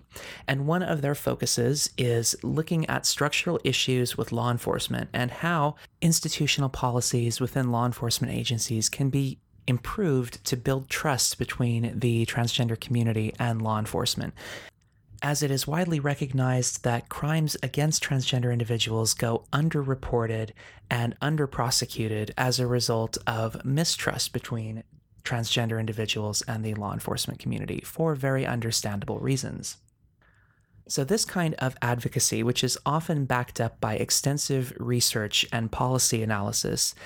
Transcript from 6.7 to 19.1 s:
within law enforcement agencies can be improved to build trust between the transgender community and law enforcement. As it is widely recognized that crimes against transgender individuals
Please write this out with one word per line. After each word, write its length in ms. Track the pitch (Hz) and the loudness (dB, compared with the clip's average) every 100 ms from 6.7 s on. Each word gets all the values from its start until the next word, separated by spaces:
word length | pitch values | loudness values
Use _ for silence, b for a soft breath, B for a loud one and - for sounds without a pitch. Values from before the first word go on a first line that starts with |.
| - 127 123 - 123 117 113 | 0 0 2 2 2 2 0
within 300 | 123 135 123 | 0 0 2
law 120 | 117 | 2
enforcement 480 | 123 120 117 - 127 | 2 0 -2 0 0
agencies 580 | 120 117 120 - 113 110 | -2 -2 -2 0 0 0
can 200 | - 135 | 0 0
be 300 | 139 135 135 _ - - | 2 0 -4 _ -8 -2
improved 800 | 123 - - 185 131 120 - - | -2 -2 -2 2 2 0 -6 -4
to 100 | 131 | -2
build 320 | 127 135 135 | 0 0 -2
trust 520 | - 156 123 - - | -2 0 2 0 0
between 580 | 120 - 120 117 117 107 | -4 0 2 2 0 0
the 300 | 123 113 113 | 2 4 2
transgender 520 | - 120 - 117 113 | 2 0 2 0 -2
community 540 | - 120 113 110 107 - | 0 2 2 2 0 0
and 240 | 120 113 | 0 0
law 160 | 110 107 | 0 0
enforcement. 560 | 107 - 120 - - - B B B _ _ _ - - | 0 -2 0 -2 -6 -8 B B B _ _ _ -20 -6
As 180 | 143 143 | -2 0
it 80 | 147 | 0
is 160 | 135 - | 0 0
widely 340 | 151 185 156 | 0 0 0
recognized 840 | 143 139 139 131 127 127 123 - | 0 -2 0 2 2 2 0 0
that 260 | 123 117 - | 0 0 -2
crimes 480 | - 147 160 151 - | -4 0 2 0 -2
against 400 | 131 143 156 - | -2 0 2 2
transgender 500 | - 135 127 127 123 | 0 0 2 2 2
individuals 600 | 120 113 117 113 110 113 | 2 0 0 0 2 0